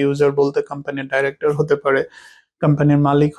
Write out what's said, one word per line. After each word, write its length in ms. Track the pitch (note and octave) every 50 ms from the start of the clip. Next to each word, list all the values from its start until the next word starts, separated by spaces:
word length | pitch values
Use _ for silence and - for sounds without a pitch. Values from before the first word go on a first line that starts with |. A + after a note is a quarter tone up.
| C#3+
ইউজার 260 | C#3 C#3+ C#3+ D3 C#3+ C#3 C#3+
বলতে 180 | C#3 C#3 C#3+ D3+ D3 -
কোম্পানির 360 | D3 C#3+ C#3+ - C#3 C#3 C3+ C3+
ডাইরেক্টর 380 | C3+ C3+ C3+ C#3 C#3 - - D3+ C#3+ C#3+
হতে 180 | D3+ D3+ D3 C#3+
পারে, 180 | - C#3 C3+ C3+ - - - - - - - _ _ _ _ _
কোম্পানির 380 | - D3+ D3 C#3 D3 D3 C#3+ C#3+ D3 C#3
মালিক 240 | C#3+ D3 D3+ D3 D3